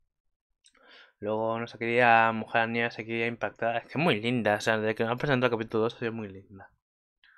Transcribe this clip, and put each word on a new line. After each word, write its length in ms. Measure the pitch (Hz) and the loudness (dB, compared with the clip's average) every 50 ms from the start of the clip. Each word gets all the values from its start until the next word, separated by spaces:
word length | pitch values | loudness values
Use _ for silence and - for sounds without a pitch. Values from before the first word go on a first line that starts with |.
| _ _ _ _ _ _ _ _ _ _ _ _ _ _ _ _ _ - - - - - _ - | _ _ _ _ _ _ _ _ _ _ _ _ _ _ _ _ _ -20 -20 -20 -20 -20 _ -10
Luego 380 | 101 104 107 110 110 110 113 | -6 -4 -4 -2 -2 -2 -2
nuestra 220 | 113 117 117 - 107 | -4 -6 -8 -8 -6
querida 520 | 113 117 117 120 123 117 117 113 113 113 | -2 0 4 4 6 8 8 8 6 4
mujer 380 | 113 110 110 - - 117 113 113 | 2 -2 -4 -2 0 0 0 0
nieve 220 | 117 117 117 117 | 0 -2 -2 -2
se 140 | - - 107 | -4 -8 -8
queda 220 | 110 117 117 117 | -6 -4 -4 -4
impactada. 520 | 117 117 - - 104 - - 113 117 117 117 | -4 -4 -4 -6 -8 -4 -4 -4 -2 -2 -4
Es 60 | - | -6
que 60 | - | -6
es 60 | - | -2
muy 240 | - 165 175 123 104 | 0 2 2 2 0
linda, 340 | 110 117 127 120 104 104 104 | 0 -2 -2 0 2 2 2
o 60 | 107 | 2
sea, 160 | - 120 110 | 2 0 0
desde 180 | 107 107 110 110 | 0 0 0 0
que 80 | - 113 | 0 -2
nos 140 | 113 120 | -2 -2
presentó 300 | 123 - 147 135 123 123 | -2 0 0 0 2 2
el 40 | 123 | 0
capítulo 320 | 117 110 117 113 - 110 107 | 0 -2 -4 -2 -2 0 0
dos 120 | 117 - | 0 -2
ha 40 | - | -4
sido 140 | 123 113 113 | -6 -6 -6
muy 160 | 113 107 98 | -6 -10 -12
linda. 420 | 95 95 98 - 101 95 - - _ _ _ _ _ _ _ _ _ _ _ _ _ | -14 -16 -20 -20 -20 -20 -20 -20 _ _ _ _ _ _ _ _ _ _ _ _ _